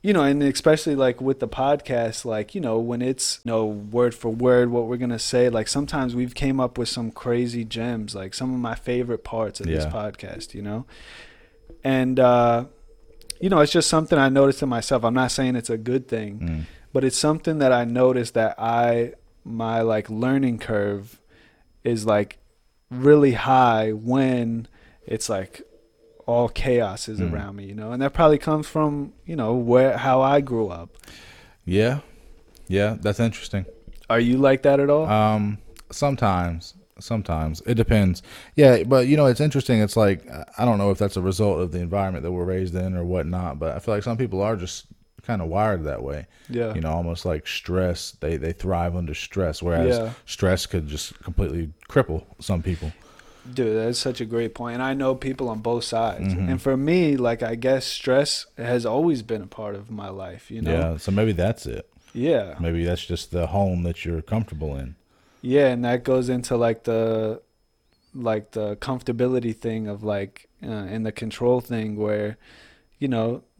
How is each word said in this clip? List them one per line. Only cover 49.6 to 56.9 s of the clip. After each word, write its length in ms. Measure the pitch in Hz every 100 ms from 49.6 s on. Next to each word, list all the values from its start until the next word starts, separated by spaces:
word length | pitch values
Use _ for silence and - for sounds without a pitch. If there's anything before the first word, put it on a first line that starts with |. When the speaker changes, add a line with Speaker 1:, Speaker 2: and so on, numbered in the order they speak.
Speaker 2:
whereas 360 | 87 85 82 82
Speaker 1:
Yeah. 120 | 113 120
Speaker 2:
stress 400 | - - 95 90
could 220 | - 92 76
just 320 | 76 - -
completely 480 | - 85 87 82 80 - -
cripple 320 | 143 - 80 - -
some 220 | - 90
people. 300 | 92 82 78 - - - - - 127
Speaker 1:
Dude, 240 | 127 117 110
that's 220 | 113 120
such 220 | 135 120
a 20 |
great 300 | 113 117 113
point. 200 | - 120
And 80 | 120
I 120 | 131
know 200 | 139 131
people 340 | 131 135 131 127
on 80 | 110
both 240 | 113 120
sides. 480 | - 113 113 - 95
Speaker 2:
Mm-hmm. 160 | 90 90
Speaker 1:
And 140 | -
for 140 | 135 131
me, 400 | 143